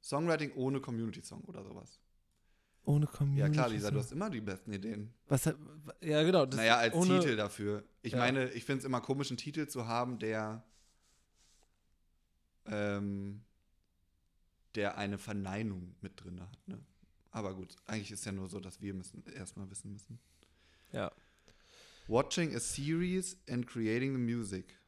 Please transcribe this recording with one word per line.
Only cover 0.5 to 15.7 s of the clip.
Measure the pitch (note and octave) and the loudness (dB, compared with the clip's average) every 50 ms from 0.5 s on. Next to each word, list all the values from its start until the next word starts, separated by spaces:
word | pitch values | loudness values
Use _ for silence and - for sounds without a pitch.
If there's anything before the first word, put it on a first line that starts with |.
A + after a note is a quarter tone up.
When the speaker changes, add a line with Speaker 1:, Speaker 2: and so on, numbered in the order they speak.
| - | -2
Speaker 1:
ohne | C#3+ B2+ C3+ C#3 C3+ | -2 0 0 0 0
Community-Song | C3+ - A#2+ A2+ A#2 A2 - E2+ - - - G#2 | -2 -4 -4 -2 -2 -4 -6 -8 -12 -14 -14 -14
oder | - G#3+ - - | -14 -14 -14 -14
sowas. | - G#2+ A2+ - - - - _ _ _ _ _ _ _ _ _ _ _ _ _ _ _ _ _ _ | -12 -12 -14 -16 -16 -20 -20 _ _ _ _ _ _ _ _ _ _ _ _ _ _ _ _ _ _
Speaker 2:
Ohne | - D3 D3 D3+ | 2 4 4 4
Community-Song? | D3 - - D3 C#3 C#3 C#3 C#3+ - D3+ | 2 0 0 2 2 4 4 6 6 6
Speaker 1:
Ja, | D3+ | 4
klar, | B2+ A#2+ | 4 4
Lisa, | A2 G#2+ G#2 G#2 | 2 0 0 2
du | - G#2+ | 0 0
hast | G#2 A#2+ | -2 -2
immer | B2 D3+ G3+ A3 | -4 -6 -4 -4
die | D#3+ A#2 | -4 -4
besten | G#2+ G2+ F#2+ F#2 - - | -4 -4 -6 -6 -6 -8
Ideen. | G#2 G2 F#2+ A2 A2 G#2 G#2+ A2+ - _ _ - | -8 -6 -6 -6 -6 -6 -8 -10 -12 _ _ 0
Speaker 2:
Was | C#3+ C3 - | 0 2 2
hat, | E3+ - D3+ D3+ - D3+ D#3 - D#3 - _ | 2 -2 -2 -10 -18 -18 -18 -16 -18 -16 _
ja, | - E3 D3+ D3+ | -2 2 4 6
genau, | D#3 E3+ F#3 F3 C#3 | 6 8 8 6 6
das | C3 B2 | 6 4
Speaker 1:
Naja, | G#2+ A2+ A2+ A#2 A#2+ | 4 8 8 8 10
als | A#2 A#2 - | 8 6 6
Speaker 2:
ohne | E3 F3+ F#3 F#3 F#3 | 6 6 8 8 6
Speaker 1:
Titel | F3 D3 A#2 | 6 6 4
dafür. | G#2+ G#2 G2+ - - G2+ G#2 G#2 G#2 - - _ _ | 4 2 0 -2 -2 -2 -2 -2 -2 -4 -10 _ _
Ich | - - | -6 -2
Speaker 2:
Ja. | C3 B2 | 0 4
Speaker 1:
meine, | A#2+ B2 C3 C3+ B2+ B2+ | 4 4 4 4 2 0
ich | G#2+ A#2 - | -2 -6 -2
find's | - C#3 C3 C#3+ | -2 -2 -2 0
immer | C3+ B2+ B2 | 0 -2 -2
komisch, | - - C3+ C#3 C#3 - | 0 0 0 0 0 -2
einen | C3 - | -4 -6
Titel | - D3+ C#3 D#3 D3+ C#3+ | -6 -6 -4 -4 -4 -4
zu | - C3 A#2 | -4 -6 -4
haben, | A2+ A#2 A#2+ B2 B2+ B2 A2 | 0 0 0 0 0 -2 -2
der, | - A2 A2 A2 G#2+ G#2+ A2 A2+ - _ _ _ _ _ _ _ _ _ _ _ _ _ _ _ _ _ _ _ _ _ _ _ _ _ _ _ _ _ _ _ _ _ _ _ _ _ _ _ _ | -2 0 0 0 -2 -2 -4 -8 -12 _ _ _ _ _ _ _ _ _ _ _ _ _ _ _ _ _ _ _ _ _ _ _ _ _ _ _ _ _ _ _ _ _ _ _ _ _ _ _ _
ähm, | - G#2+ G#2 G#2 G#2 G2+ G2+ G2+ G2+ G2+ G2 G2 G2 G2 G#2+ A#2 _ _ _ _ _ _ _ _ _ _ _ _ _ _ _ _ _ _ _ _ _ _ _ _ _ _ | -6 -4 -2 0 0 0 0 -2 -2 -2 -4 -4 -6 -8 -10 -14 _ _ _ _ _ _ _ _ _ _ _ _ _ _ _ _ _ _ _ _ _ _ _ _ _ _
der | A2 G2+ G2+ - - | 0 0 0 0 -2
eine | G2+ G2 G2+ F#2+ | -2 -2 -4 -4
Verneinung | - - G#2 G2+ G2 F#2 F#2+ G#2 A2+ A2 | -6 -6 -6 -4 -4 -4 -4 -2 -2 -4